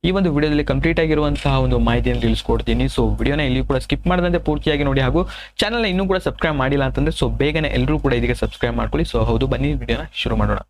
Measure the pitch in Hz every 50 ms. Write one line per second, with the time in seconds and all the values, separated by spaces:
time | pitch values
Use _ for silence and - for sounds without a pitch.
0 | - 180 185 196 190 175 143 147 147 151 147 147 147 - 156 135 131 165 165 170
1 | 160 160 156 151 151 147 139 - - 143 135 135 131 127 123 120 117 117 117 120
2 | 117 123 123 120 117 113 113 113 - - 120 113 - - 117 120 131 131 - -
3 | 120 110 104 - 113 135 143 156 151 131 127 131 127 - 139 127 - - 147 -
4 | - 175 180 180 175 175 175 170 - - 151 143 - 160 151 143 143 143 139 139
5 | 131 127 135 170 185 - - - - - _ - 220 208 233 240 226 202 180 185
6 | 196 185 190 185 - 151 - - - 165 151 139 127 131 143 139 135 131 - -
7 | 139 156 160 - 151 120 113 - 139 147 151 160 156 143 - 127 127 131 156 151
8 | - 139 127 120 117 117 123 - - 101 - - - 120 117 117 113 110 - 151
9 | 160 - - 117 110 113 113 113 131 131 135 120 135 147 151 131 120 117 117 113
10 | 160 - - - - 117 113 110 104 104 104 101 -